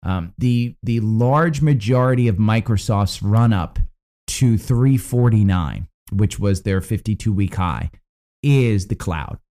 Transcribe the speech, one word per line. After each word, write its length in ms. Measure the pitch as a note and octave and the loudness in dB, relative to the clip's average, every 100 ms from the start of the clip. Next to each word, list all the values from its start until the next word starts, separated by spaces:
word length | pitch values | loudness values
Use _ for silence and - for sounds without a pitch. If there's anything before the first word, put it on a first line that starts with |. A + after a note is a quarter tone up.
Um, 300 | - F#2 E2+ - | -4 -6 -6 -4
the, 380 | B2 A#2+ A#2+ - | 0 0 -2 -8
the 160 | C3 A#2 | -4 -2
large 600 | G#2+ A2 A#2+ C#3+ E3 C#3+ | 0 0 2 2 2 0
majority 640 | D3+ C#3+ G2+ B2+ B2+ B2+ A#2+ | 0 0 2 2 2 2 2
of 100 | F#2+ | 2
Microsoft's 840 | G#2+ A2+ A2+ G#2+ - G2+ G2+ - | 2 2 0 -2 0 0 0 -2
run 320 | G2 A2 A#2 | 0 2 4
up 260 | G#2+ E2+ - - _ _ _ - | 2 -2 -2 -4 _ _ _ -12
to 300 | - C3 A2 | 0 2 2
three 400 | - A#2+ C3 C3 | 0 2 2 2
forty-nine, 880 | - A#2+ A#2+ A2 G2+ F#2 D#2 G1+ - _ _ | 0 2 4 4 4 2 -2 -8 -12 _ _
which 280 | G2 G2+ - | -2 -2 0
was 220 | G2+ F#2+ | -2 -2
their 200 | - F#2+ | -2 -4
fifty-two 520 | F#2 G#2 - G#2+ - | -2 -6 -4 -4 -2
week 220 | G2 G2 - | -2 -2 -2
high, 360 | F2+ B1+ E2 - _ _ _ _ | -4 -4 -8 -12 _ _ _ _
is 440 | C#3+ C#3 A#2+ G#2 F#2 | 0 2 2 0 -2
the 80 | - | -6
cloud. 440 | - D#2+ C2+ - _ | -6 -6 -8 -12 _